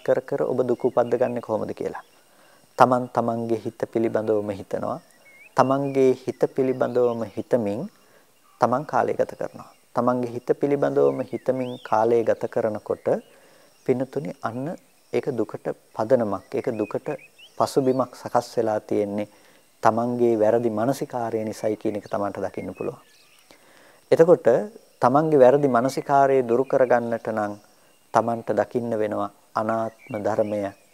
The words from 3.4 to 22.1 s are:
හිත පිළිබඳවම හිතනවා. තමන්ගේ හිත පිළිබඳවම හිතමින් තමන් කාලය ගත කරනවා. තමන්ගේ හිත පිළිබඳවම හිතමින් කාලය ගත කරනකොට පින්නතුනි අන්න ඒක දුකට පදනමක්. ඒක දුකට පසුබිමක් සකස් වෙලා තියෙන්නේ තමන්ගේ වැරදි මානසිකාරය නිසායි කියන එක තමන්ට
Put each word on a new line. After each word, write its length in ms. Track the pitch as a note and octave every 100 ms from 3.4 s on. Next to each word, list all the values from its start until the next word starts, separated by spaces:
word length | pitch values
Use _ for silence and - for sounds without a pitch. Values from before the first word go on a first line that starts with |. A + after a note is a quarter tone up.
| A#2 A2+
හිත 200 | A2 - G#2+
පිළිබඳවම 640 | A#2 A2+ A2+ G#2+ G#2+ G#2
හිතනවා. 480 | G2 G#2 G#2 G#2 C3 - _ _ - - -
තමන්ගේ 560 | B2+ C#3 C#3 C3+ C3 B2+
හිත 260 | - - D3+
පිළිබඳවම 720 | - C3 B2+ B2 B2 A#2+ A#2 G#2+
හිතමින් 560 | - - B2+ G#2 G#2 F#3+ - _ _ _ _ _ -
තමන් 220 | A#2 B2 D3+
කාලය 280 | B2+ G#2+
ගත 240 | - - -
කරනවා. 320 | - - - _ _
තමන්ගේ 380 | - A#2+ B2 A#2+
හිත 160 | A#2+ - D3+
පිළිබඳවම 640 | C#3+ C#3+ C#3+ C#3 C#3+ C3+
හිතමින් 500 | C3 A#2 - C3 B2 B2
කාලය 400 | - A2 A2+ A#2
ගත 260 | A2 G#2 A#2
කරනකොට 580 | - A2+ G#2 - - - F3+ - - _ _ _ _ -
පින්නතුනි 480 | B2+ C3 - - -
අන්න 240 | A2+ A2+ C#3 F#3 _ _ _
ඒක 160 | A#2+ C3+
දුකට 360 | B2 G#2+ - - D3 _
පදනමක්. 580 | - A2 B2+ A2 F#2+ - B2+
ඒක 120 | A2+
දුකට 340 | A2+ G#2 - - - - _ -
පසුබිමක් 580 | - A2+ - C3 B2+ B2 -
සකස් 340 | - A#2+ - -
වෙලා 240 | A2+ G#2+
තියෙන්නේ 500 | - G#2+ G#2 G2+ G#2 _ _ _ _ _
තමන්ගේ 520 | A#2 A2 A#2+ B2 A#2+ A2+
වැරදි 300 | G#2+ A#2+ A#2+
මානසිකාරය 760 | G#2+ A#2 C3+ D3 B2 A#2 A2+ G#2+
නිසායි 320 | G#2 A2 G#2+
කියන 180 | A2 G#2
එක 140 |
තමන්ට 320 | -